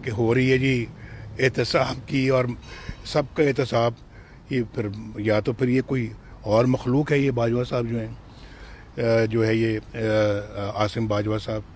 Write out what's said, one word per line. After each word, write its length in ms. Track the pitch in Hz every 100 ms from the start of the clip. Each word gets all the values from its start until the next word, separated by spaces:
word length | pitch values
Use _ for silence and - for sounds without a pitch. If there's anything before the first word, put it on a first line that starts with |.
कि 60 | 127
हो 220 | 110 113
रही 180 | 120 127
है 80 | 131
जी 300 | 135 127 113 - - - - -
एहतसाब 560 | 127 127 120 156 131 127
की 340 | - 139 131
और 260 | 131 123 117 - - - - -
सबका 360 | 156 139 -
एहतसाब, 540 | 147 131 127 120 117 117 - - - - -
ये 100 | 135
फिर 500 | 117 - 107 104 110 107
या 200 | 107 107
तो 120 | 104
फिर 160 | 117 127
ये 120 | 127
कोई 320 | 127 135 113 107 - -
और 220 | 107 110 127
मखलूक 460 | 127 123 131 147
है 80 | 143
ये 100 | 139
बाजवा 320 | 120 117 120
साहब 240 | 123 127 117
जो 120 | 117
हैं, 120 | 110
अ, 1160 | 113 - - - - - - - - 117 113 113
जो 160 | 113
है 160 | 110 113
ये, 180 | 113 107
अ, 960 | - 120 110 107 107 101 104 104 101 104
आसिम 320 | 107 - 110
बाजवा 300 | 104 107 107
साहब 260 | - 110 -